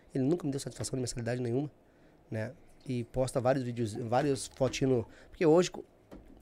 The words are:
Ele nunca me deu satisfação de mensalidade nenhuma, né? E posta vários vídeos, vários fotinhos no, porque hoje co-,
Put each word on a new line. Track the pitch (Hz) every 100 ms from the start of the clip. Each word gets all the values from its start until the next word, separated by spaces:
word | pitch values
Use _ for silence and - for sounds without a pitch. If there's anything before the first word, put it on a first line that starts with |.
| -
Ele | 139
nunca | 131 175 147
me |
deu | 135
satisfação | 131 - 117 131
de |
mensalidade | 123 123 113 127
nenhuma, | 120 123 147 - _ _ - - -
né? | 113 110 151 - - -
E | 123
posta | 117 127 131 139
vários | 120 139
vídeos, | 123 120 113
vários | 113 117 123 147 131 -
fotinhos | - 127 - 131 123
no, | - - -
porque | -
hoje | 165 165 180
co-, | - - _ - - - -